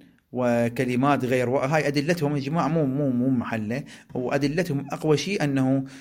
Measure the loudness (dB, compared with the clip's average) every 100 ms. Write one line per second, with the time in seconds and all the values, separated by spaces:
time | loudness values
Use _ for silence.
0 | -20 _ _ -2 0 2 0 0 0 2
1 | 2 2 2 0 2 0 2 0 2 0
2 | 0 0 0 -2 -2 0 0 2 0 0
3 | 0 2 2 2 0 -4 -4 -6 -8 -18
4 | -10 -6 -2 0 0 0 -2 -4 -4 -4
5 | 2 2 2 -2 0 2 2 2 -2 -14